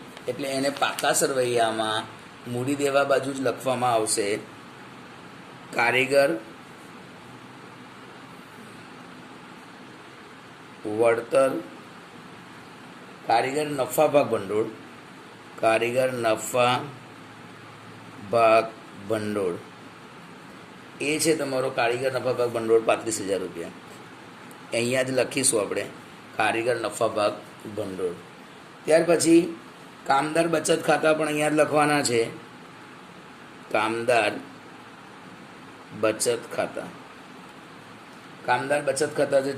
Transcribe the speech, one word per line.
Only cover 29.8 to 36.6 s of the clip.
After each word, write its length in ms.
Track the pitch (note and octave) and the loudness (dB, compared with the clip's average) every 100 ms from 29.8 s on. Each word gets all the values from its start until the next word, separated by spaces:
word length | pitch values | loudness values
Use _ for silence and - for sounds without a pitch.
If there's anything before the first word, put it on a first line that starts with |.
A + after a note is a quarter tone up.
| - - - | -20 -8 2
કામદાર 400 | C#3 D3+ D#3+ E3+ | 2 2 2 2
બચત 320 | D#3+ D#3 D#3+ | 2 2 2
ખાતા 300 | - D3 D#3 | 4 4 4
પણ 140 | D3+ D#3 | 4 2
અહીંયા 220 | D3+ D3+ | 2 2
જ 60 | D3+ | 4
લખવાના 480 | C#3+ D3 D3 D3 | 4 4 4 4
છે. 160 | A#2+ A#2 A2+ - - - - - - - - - - - - - - | 2 2 0 -4 -16 -18 -20 -20 -20 -20 -20 -20 -20 -20 -20 -18 -4
કામદાર 600 | A2 A2 A2+ A#2 A#2 G#2 G2+ - - - - - - - - - - - - - - - G#2+ | 0 0 0 2 4 4 -2 -10 -18 -18 -18 -20 -20 -20 -20 -20 -20 -20 -20 -20 -20 -16 -2
બચત 400 | G#2+ A2 B2 A#2 - | 0 2 0 0 -2
ખાતા, 340 | - | -4